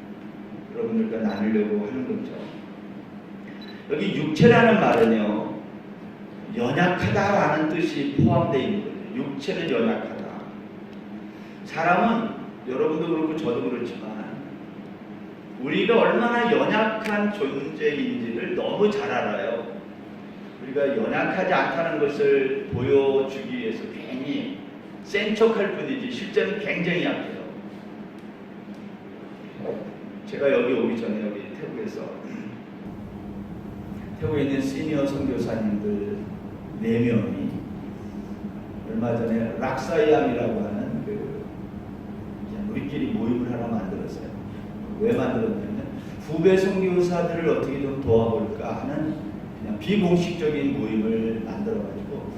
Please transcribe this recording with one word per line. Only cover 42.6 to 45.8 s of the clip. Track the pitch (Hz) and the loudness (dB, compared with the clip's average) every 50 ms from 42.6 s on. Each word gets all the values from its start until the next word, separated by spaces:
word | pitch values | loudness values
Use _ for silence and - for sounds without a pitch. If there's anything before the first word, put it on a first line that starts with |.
| - - | -6 -4
우리끼리 | - 139 - - 147 131 - - 107 | -4 -4 -4 -4 -2 -2 -2 0 0
모임을 | 104 113 123 120 - - 120 113 | 0 0 0 0 0 0 -2 -2
하나 | 110 104 | -2 -2
만들었어요. | - 113 104 98 95 - - - - - - - - - - - - - - - - - - - - - 202 | -2 -2 -2 -2 -2 -4 -4 -4 -6 -6 -8 -8 -8 -10 -10 -10 -10 -10 -10 -10 -10 -10 -10 -8 -8 -4 0
왜 | 214 240 247 | 2 2 2
만들었냐면 | - - - 226 226 226 214 202 202 - - - - | 2 2 0 2 0 0 0 0 -2 -2 -4 -4 -4